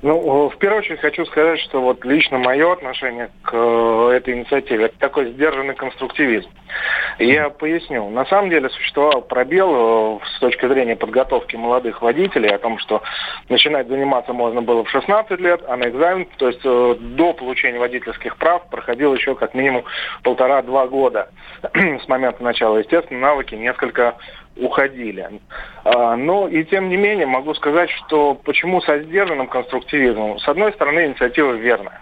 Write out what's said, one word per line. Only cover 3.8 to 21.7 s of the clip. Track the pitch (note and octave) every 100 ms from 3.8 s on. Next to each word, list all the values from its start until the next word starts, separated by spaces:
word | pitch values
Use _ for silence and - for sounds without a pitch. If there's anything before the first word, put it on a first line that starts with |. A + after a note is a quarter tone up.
| A#2 A2+ A#2+ B2+
этой | B2
инициативе — | B2 A#2 C#3 C3+ A#2 A2+
это | -
такой | C#3 D3+ B2+
сдержанный | B2+ D3+ C#3 C3+ C3
конструктивизм. | C3 - B2+ - C#3 A2 F#2 - - - - - - -
Я | A#2 C#3+ D3
поясню. | C#3 D#3 E3 E3 C3 G#2
На | A2+ C3+
самом | G3 G3
деле | E3 C3
существовал | - - - D3 C#3
пробел, | - B2+ B2+ F3 F#3+ C#3 A2+ A2+ A2 G#2+
э, | -
с | -
точки | B2 A#2 B2
зрения | C3+ A#2+ A2+
подготовки | A2 A#2 C3 B2+ -
молодых | A2+ A#2 B2 A#2+ G2+
водителей | A#2 C3+ F#3+ D#3 G#2+
о | G2+
том, | A#2+ A2
что | - G#2+ - - - - -
начинать | B2 D3 D3 A#2+
заниматься | C3+ C#3 C3 A#2+
можно | A#2+ A#2+ A#2+
было | A2+ A#2
в | G#2+
шестнадцать | C#3 C3+ G#3 A3 F#3
лет, | F3+ E3+ C#3
а | B2
на | B2
экзамен, | A#2+ E3 F#3 F3+ -
то | B2+
есть, | B2
э, | C3+ B2 B2 A#2+
до | A#2 B2+ E3+
получения | D#3+ B2+ B2 C3 A#2+
водительских | B2 B2 A#2 A2+ A#2+ -
прав, | D#3 F3 -
проходил | - - A#2+ D3
еще | C3 - C3
как | A2+
минимум | B2+ C3+ B2+ - - - -
полтора-два | - B2+ C3 C#3 B2 C3+ B2+
года. | C3+ C3 A2 F#2+ - - -
<clears throat> | -